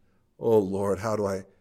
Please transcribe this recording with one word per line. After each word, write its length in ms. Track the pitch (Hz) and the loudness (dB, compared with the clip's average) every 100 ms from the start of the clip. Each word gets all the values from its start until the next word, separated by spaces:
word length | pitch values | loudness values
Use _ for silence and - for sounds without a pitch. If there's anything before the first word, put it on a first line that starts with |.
| _ _ _ - | _ _ _ -6
Oh 200 | 117 110 | 2 2
Lord, 400 | 95 98 101 92 | 2 -2 -2 -2
how 160 | 113 107 | -2 -2
do 100 | 98 | -2
I, 200 | 95 - _ | -4 -8 _